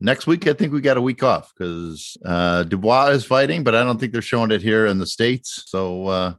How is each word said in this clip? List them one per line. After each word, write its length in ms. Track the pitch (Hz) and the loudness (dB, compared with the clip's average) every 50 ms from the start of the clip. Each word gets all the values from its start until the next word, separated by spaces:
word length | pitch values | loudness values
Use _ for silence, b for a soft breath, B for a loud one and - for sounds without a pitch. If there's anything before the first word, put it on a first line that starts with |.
Next 260 | 98 110 131 - - 160 | 0 0 0 0 0 0
week, 180 | 165 170 - | 0 0 2
I 60 | 156 | 0
think 220 | 147 147 208 156 143 | 0 0 0 -2 -2
we 80 | 147 | 0
got 160 | 131 143 131 127 | 2 2 2 2
a 40 | |
week 220 | 123 131 123 - 135 | 2 -2 -2 0 2
off 300 | 131 104 76 - - _ - | 2 2 0 -2 -8 _ -8
'cause, 600 | 92 87 85 85 85 85 80 73 - - - - - | -8 -6 -6 -6 -8 -10 -10 -12 -14 -16 -16 -12 -6
uh, 380 | 92 87 87 87 87 87 87 87 | -2 0 0 2 2 2 0 0
Dubois 480 | 82 101 92 95 110 120 131 139 143 | 0 -2 -2 2 4 4 4 4 4
is 120 | 139 139 117 | 2 2 0
fighting, 400 | - 131 131 139 143 156 170 147 | 2 2 2 2 2 0 -2 0
but 120 | 127 113 | 2 2
I 80 | 113 120 | 2 2
don't 120 | 123 123 110 | 2 0 -2
think 140 | 131 117 | -4 -4
they're 100 | 110 117 | -4 -4
showing 300 | 107 - - 120 117 110 | -4 -2 -2 0 0 2
it 100 | 110 101 | 0 0
here 260 | 87 113 110 110 110 107 | 2 2 2 4 4 2
in 120 | 98 95 | 2 0
the 80 | 92 - | -2 -4
States. 560 | - - 117 120 127 123 - - - - - - | -2 0 0 0 0 -2 -6 -10 -14 -14 -12 -8
So, 400 | - 95 95 92 90 90 95 95 | -6 -4 -4 -4 -4 -6 -4 -2
uh, 260 | 95 92 92 90 87 | 0 0 -2 -2 -4